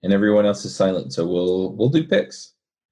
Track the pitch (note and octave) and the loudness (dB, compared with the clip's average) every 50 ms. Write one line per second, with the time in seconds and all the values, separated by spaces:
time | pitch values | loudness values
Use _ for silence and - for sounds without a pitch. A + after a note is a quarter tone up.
0 | - F#2 G2 G2 G#2 G#2 G#2 G#2 G#2 G#2 G2+ - - F#2+ - - G2 F#2+ F#2 F2+ | 0 0 0 2 4 4 4 4 4 2 0 -2 -6 -12 -2 0 0 0 0 -2
1 | - - - - E2+ F2 F2+ F2 F2+ F2+ F2+ F#2 F#2 F#2 F#2+ - A2 B2+ C3+ D#3+ | -6 -8 -6 -4 -4 -2 0 -2 0 0 0 0 -2 -4 -2 0 0 2 2 0
2 | D#3+ E3 G3 F3 - - - - - - _ _ _ _ _ _ _ _ | 0 2 0 0 0 -2 -10 -20 -20 -20 _ _ _ _ _ _ _ _